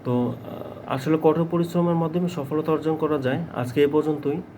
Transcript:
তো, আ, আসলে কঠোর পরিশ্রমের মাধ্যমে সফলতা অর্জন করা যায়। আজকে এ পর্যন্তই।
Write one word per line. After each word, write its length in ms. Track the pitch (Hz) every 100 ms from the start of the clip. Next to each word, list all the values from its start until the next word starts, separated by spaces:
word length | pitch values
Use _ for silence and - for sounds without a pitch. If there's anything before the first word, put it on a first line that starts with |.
তো, 300 | 127 123 123
আ, 300 | 120 - - - - -
আসলে 300 | 135 135 156
কঠোর 260 | 160 156 165
পরিশ্রমের 440 | 175 170 175 175 165
মাধ্যমে 320 | 165 170 175
সফলতা 440 | 160 135 151 156
অর্জন 240 | 156 151 156
করা 220 | 156 151
যায়। 260 | 127 147 170 -
আজকে 280 | 123 147
এ 40 | 143
পর্যন্তই। 540 | 151 151 147 139 156 180